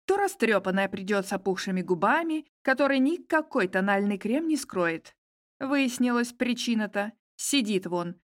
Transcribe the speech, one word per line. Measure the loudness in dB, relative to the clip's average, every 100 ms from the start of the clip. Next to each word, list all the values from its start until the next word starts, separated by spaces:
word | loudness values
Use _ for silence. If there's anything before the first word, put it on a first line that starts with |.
| 0
то | 2
растрёпанная | 0 0 2 2 2 0 0
придёт | -2 -2 -2 -2
с |
опухшими | -4 -2 -4 -2 -2
губами, | -2 0 2 2 0 -4 -8 _
которые | 0 2 4 4
никакой | 2 0 -2 -2 0 0 0
тональный | 0 0 2 0 -2
крем | -2 -2 0
не | -2
скроет. | -2 -2 -2 -2 -10 _ _ _ _ -10
Выяснилась | -2 0 0 2 0 2 -2
причина-то. | -2 -2 -2 0 0 -2 -4 -6 -8 _ -10
Сидит | 0 0 2 -2 -2
вон, | -4 -4 -10